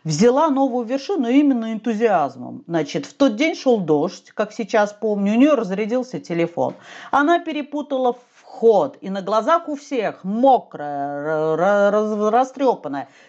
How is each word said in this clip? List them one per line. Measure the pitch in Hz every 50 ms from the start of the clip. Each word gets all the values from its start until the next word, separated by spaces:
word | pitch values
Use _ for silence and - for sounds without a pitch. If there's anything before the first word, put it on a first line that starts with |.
| _
взяла | 156 156 147 202 240 247 277 320 320
новую | 269 269 269 262 233 247 233
вершину | 214 254 277 277 - 403 349 247 233
именно | 247 285 302 285 262 233 226 226 226
энтузиазмом. | 214 - 240 226 208 233 226 196 170 147 135 123 123 123 123 123 131 - -
Значит, | 170 165 156 143 - 156 139
в | - -
тот | _ 277 269 208
день | 214 294 320 349
шел | - - 269 240 214
дождь, | 185 156 156 147 151 196 - - _ - _
как | - 214 208 -
сейчас | - 226 190 - 220 208 202 208
помню, | - - 220 208 202 196 202 214
у | 233
нее | 262 302 302
разрядился | 233 240 180 190 190 220 208 233 254 247 247 - -
телефон. | - - 170 170 170 170 - - 127 131 - - - - - - - -
Она | - 269 294 294 349 349
перепутала | 339 320 311 302 285 294 - 294 285 294 285 262 254 247 240 - - _ _ _ _ - -
вход | - 226 233 214 190 151 139 - -
и | - 190
на | 190 202
глазах | 180 196 208 220 214 269 330 339 339 302
у | 302
всех, | 277 - - 285 247 208 170 143 - -
мокрая, | 185 208 226 247 269 254 220 - - - - 147 147 143 143 139 143 143 143 143
ра-, | 156 160 156 156 160 156 156
ра-, | 175 196 208 202 202 202
раз-, | 202 214 214 214 214 208 208 214
растрепанная, | 208 247 262 262 - 269 277 254 202 - - 147 139 139 131 - _ - -